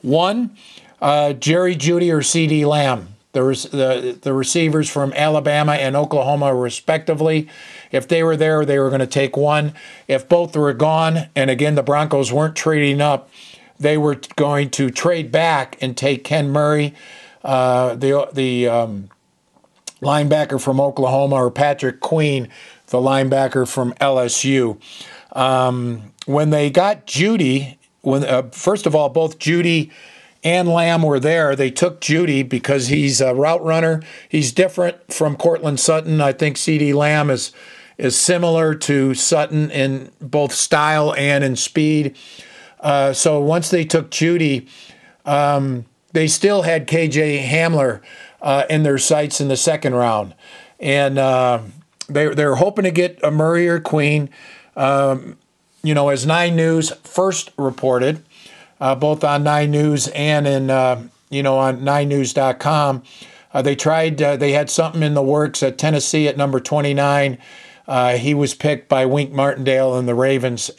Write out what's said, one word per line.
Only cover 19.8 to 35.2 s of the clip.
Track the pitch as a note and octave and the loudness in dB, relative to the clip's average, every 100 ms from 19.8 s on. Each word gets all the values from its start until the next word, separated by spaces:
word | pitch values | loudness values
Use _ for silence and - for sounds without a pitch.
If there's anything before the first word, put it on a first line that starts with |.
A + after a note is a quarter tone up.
| - _ | -20 _
linebacker | C#3 D3 D3 D3+ D3 C3+ | -2 0 2 0 0 -2
from | C#3 C3 | 0 0
Oklahoma, | C#3 C#3 C3 C3+ C#3 | 0 0 0 2 2
or | C3+ B2 | 2 0
Patrick | B2 D3 C#3+ C3 B2 | 0 0 0 -4 -4
Queen, | - D#3+ D3+ C3+ A#2 - - - _ | -2 0 0 -2 -6 -16 -20 -20 _
the | B2 | 0
linebacker | B2+ C3+ C3 C3+ C3 C3+ B2 | 2 2 2 2 2 0 -2
from | - B2 - | -2 -4 0
L | C#3 C3 | 0 2
S | B2 - | 0 -2
U. | C3+ C3+ A#2+ G2+ - - - - - | 0 0 0 -4 -16 -20 -20 -20 -12
Um, | C3 C3 C3 B2+ B2 A#2+ A#2 G#2 _ | -2 0 2 0 -2 -4 -8 -14 _
when | - C#3+ D3+ | -2 0 2
they | D3+ D3 | 2 2
got | D#3 G3 G#3 | 2 2 -2
Jeudy, | - C3+ G3 A3+ C#3 C3+ C3+ - _ _ | -6 -2 0 2 2 0 -4 -16 _ _
when, | - C3+ | -2 0
uh, | C3 B2+ A#2+ | 2 -2 -2
first | - F3+ G#3 | -2 -2 0
of | E3 | 0
all, | D3+ C#3+ | 2 2
both | C#3 D#3+ D#3+ | 0 -2 -2
Jeudy | D3+ F3 E3+ E3 D#3 - - - - _ | -2 0 2 0 -2 -12 -20 -20 -20 _
and | D#3+ F3+ F3 | 0 0 2
Lamb | E3+ E3+ E3+ | 2 2 2
were | D#3 C#3 | 2 2
there. | D3 E3 D3+ | 2 2 2
They | C3+ C3+ | 0 -2
took | C3 F3 E3 | 0 -2 0
Jeudy | - D#3 F3 C#3 | -2 0 2 0
because | B2+ B2 - C#3 B2 | -2 -4 -2 -2 0
he's | D3 C#3 B2+ | 0 0 0
a | C3 | 0
route | B2+ D3+ E3+ | 2 0 0
runner. | D#3+ D#3+ E3 D#3+ - - - | 0 0 0 -2 -6 -20 -4
He's | D#3 C3 | -2 0
different | D3 F#3 F3+ F3 F3 - | 0 0 2 -2 -4 -14
from | - | -2